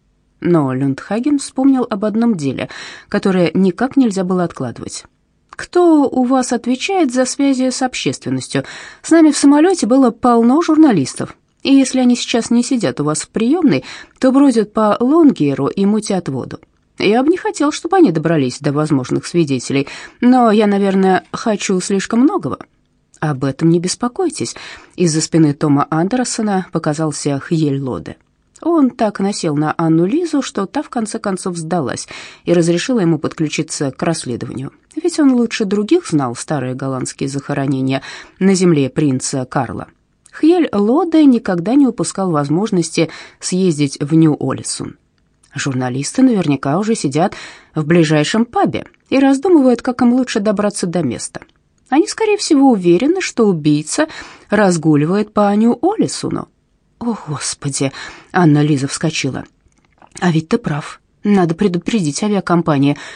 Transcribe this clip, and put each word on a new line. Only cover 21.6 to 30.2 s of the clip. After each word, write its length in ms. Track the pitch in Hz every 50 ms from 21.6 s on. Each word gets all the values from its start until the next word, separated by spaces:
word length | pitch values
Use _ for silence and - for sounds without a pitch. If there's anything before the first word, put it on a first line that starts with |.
| - - 196 185
слишком 400 | - - 196 190 - - 233 233
многого». 380 | 254 330 415 381 - 131 - - - _ _ _ _ _ _ _ _ _ _ _
«Об 260 | - 156 147 127 143
этом 260 | 135 135 - 160 165
не 100 | 165 175
беспокойтесь». 760 | 165 180 - - 240 240 247 - 370 320 - - 117 - - - - - - - - _ _
Из-за 260 | - 180 165 151 160
спины 320 | 156 - - 160 160 147 143
Тома 320 | - 165 151 143 143 139 -
Андерсона 760 | 160 160 170 196 247 254 247 - - - 220 214 196 190 180 -
показался 680 | - 165 - 160 147 151 160 156 147 - - 147 139 139
Хьель 400 | - - 175 160 156 143 139 139
Лоде. 360 | 139 127 107 82 71 - - - _ _ _ _ _ _ _ _ -
Он 260 | 311 339 320 269 240
так 300 | - - 233 208 202 -
насел 360 | 196 196 202 - - 160 143
на 180 | 147 151 151 -
Анну 300 | - 170 160 160 160 175
Лизу, 340 | 190 240 339